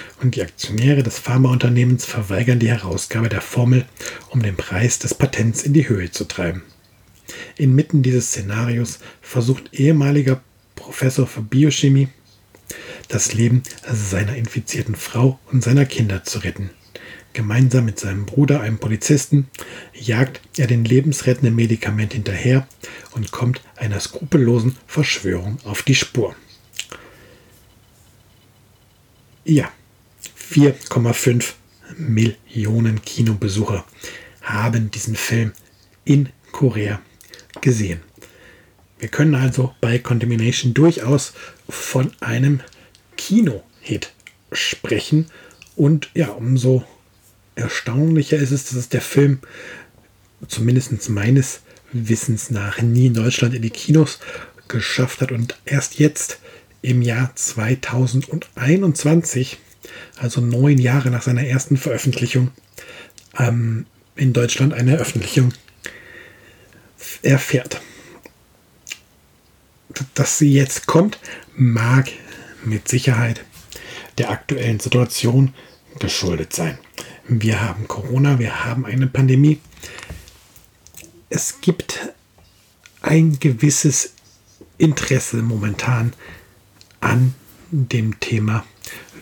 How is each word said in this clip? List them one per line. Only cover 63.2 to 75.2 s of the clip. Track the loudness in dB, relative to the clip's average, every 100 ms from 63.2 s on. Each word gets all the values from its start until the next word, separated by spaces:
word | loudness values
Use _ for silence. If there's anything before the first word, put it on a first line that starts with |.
| _ -2
ähm, | 0 0 0 -2 -6 _ _ -2
in | 0
Deutschland | 2 0 2 0
eine | 2 2
Veröffentlichung | 2 0 -4 -2 2 2 0 _ _ -18 -18 -20 -20 -20 -20 -20 _ _ -20 _ _ -18 -4
erfährt. | 0 0 2 -2 -4 -12 -14 -20 -20 -20 -20 _ _ _ _ _ -18 -18 _ _ _ _ _ _ _ _ _ -12 -8
Dass | -2 -2 4
sie | 4
jetzt | 6 2 -2 0
kommt, | 2 2 -2 -14 -18 -18 2
mag | 2 4 4 2 2 -6 -20 -20 -20 -10 -6
mit | -4 -2
Sicherheit | -2 0 0 0 -4 -10 -20 -20 -20 -18 -18 -14 -6
der | -4
aktuellen | -4 -6 -4 -2 -4
Situation | 0 0 0 0